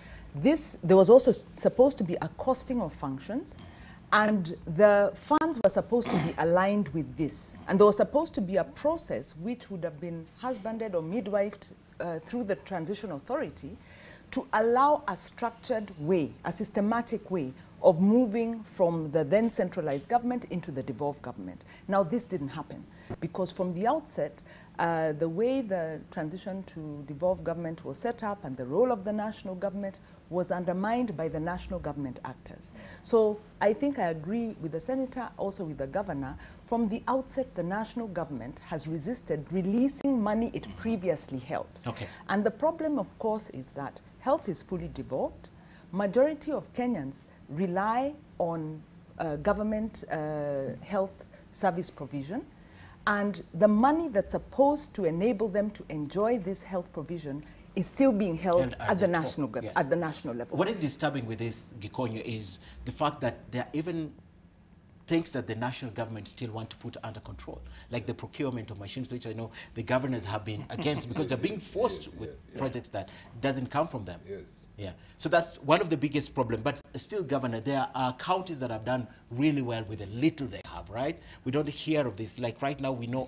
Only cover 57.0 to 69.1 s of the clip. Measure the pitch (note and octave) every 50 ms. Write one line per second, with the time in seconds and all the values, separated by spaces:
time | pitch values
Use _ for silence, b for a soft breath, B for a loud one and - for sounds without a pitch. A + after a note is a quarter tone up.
57 | D3+ - E3+ E3+ D#3 D3 C3+ D3 D3+ B B B B B B - E3+ - - -
58 | C4+ C4+ A#3+ G3+ G#3+ F#3+ E3 D#3+ E3+ F#3+ - - C4 B3 - - - G#3 G3+ F3+
59 | G3 F#3 E3+ E3+ D#3 C3 - - D3 B2+ A2 B2+ A#2 G#2+ - E3 E3+ C3+ D3+ E3
60 | E3+ D#3 D3+ - - D3 A#2 A#2+ A#2 - - C#3+ E3 G#3 A#3 G3 D#3+ C#3+ B2+ -
61 | - D3+ C#3 C#3 A#2+ A2 A2+ G#2+ A2+ A#2 G#2+ - - - - A#2+ G2+ G#2+ - -
62 | C3 A#2 A2 A2+ - - A#2 A2 G#2+ - - - B B B B B - B2+ -
63 | D#3 D3 D3 - - - - - - - - B2 B2 - - D3 D#3+ F3 E3+ E3
64 | D#3+ D3 C3 - - - - - - - - - - - - - - - - -
65 | - - E3+ E3 E3 - - C3 - - A2 A2 A#2+ B2 B2+ - - B2 G2+ B2
66 | A#2 A2 A2+ G#2+ G2+ - - - B2+ A2+ G#2 A2 G#2+ G#2+ - - - A#2+ - -
67 | - A#2 G2+ G#2+ - - G2+ - - - D#3 - - B B B B B - A#2+
68 | G#2+ - A#2 - - A2+ - - D3 C3+ A#2+ A#2+ A2 F2+ A2 F#2+ G2+ G2+ - C3
69 | B2+ -